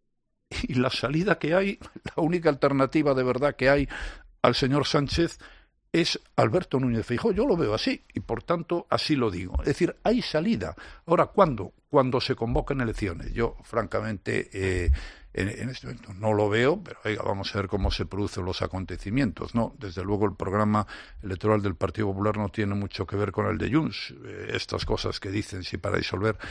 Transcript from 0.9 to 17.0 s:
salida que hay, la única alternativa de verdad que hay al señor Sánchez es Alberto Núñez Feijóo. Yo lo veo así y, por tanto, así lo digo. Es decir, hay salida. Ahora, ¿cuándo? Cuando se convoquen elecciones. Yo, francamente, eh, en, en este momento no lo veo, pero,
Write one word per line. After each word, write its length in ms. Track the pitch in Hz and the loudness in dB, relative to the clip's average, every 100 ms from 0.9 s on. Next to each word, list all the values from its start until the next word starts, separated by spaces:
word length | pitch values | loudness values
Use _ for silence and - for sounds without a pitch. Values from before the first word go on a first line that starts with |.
salida 480 | - 123 156 196 165 | 0 0 0 0 0
que 160 | 147 | 2
hay, 240 | 180 196 - - - - - | 2 0 -4 -12 -16 -8 0
la 60 | |
única 260 | 156 175 160 | 0 4 2
alternativa 640 | 139 143 139 135 156 147 | 4 2 4 2 4 2
de 100 | 131 | 2
verdad 320 | 127 120 143 - | 2 2 0 2
que 120 | 127 | 4
hay 180 | 143 135 - - - - - | 4 2 -4 -10 -12 -20 2
al 120 | 120 | 4
señor 320 | 123 131 143 - | 4 2 2 2
Sánchez 520 | 151 131 - 170 - - - _ _ _ | 0 2 0 0 -2 -20 -20 _ _ _
es 280 | 165 170 - _ - | 0 2 -2 _ 2
Alberto 420 | 117 175 - 131 | 4 2 0 0
Núñez 260 | 127 113 - | 2 0 0
Feijóo. 260 | 120 226 | 0 0
Yo 140 | 190 277 | 2 2
lo 100 | 170 | 2
veo 180 | 117 | 2
así 300 | 110 262 - _ | 2 0 -4 _
y, 60 | 113 | -10
por 220 | - 113 | -4 -6
tanto, 420 | - 170 - 170 - | -2 -4 0 -4 0
así 260 | - - 143 | -2 2 2
lo 140 | 110 | 2
digo. 240 | 87 92 - | -2 -4 -2
Es 60 | 147 | -2
decir, 300 | - 170 - | 0 0 0
hay 180 | 202 240 | 0 2
salida. 540 | - 156 202 123 82 - - - - | 0 0 0 0 -2 -8 -18 -18 0
Ahora, 200 | 170 139 | 2 4
¿cuándo? 460 | - 175 110 87 _ _ | 6 6 4 -6 _ _
Cuando 320 | 139 127 123 | 4 4 2
se 160 | - 123 | 0 -2
convoquen 440 | 117 147 - 135 | 0 0 0 -2
elecciones. 520 | 117 - 98 85 - | -2 -2 -4 -4 -6
Yo, 240 | 113 117 - | -2 -2 -4
francamente, 840 | - 113 98 104 110 101 110 107 - | -4 -2 0 -2 -2 -4 -2 -2 -2
eh, 400 | 98 95 92 87 - - - - | -2 0 2 2 2 -2 -18 -8
en, 160 | - 101 | -4 -4
en 200 | - 117 | -4 -8
este 200 | 127 123 | -8 -12
momento 260 | 123 - | -12 -14
no 180 | 95 110 | -4 0
lo 160 | 104 104 | 2 2
veo, 320 | 110 131 196 | 4 2 0
pero, 180 | 175 - | -6 -8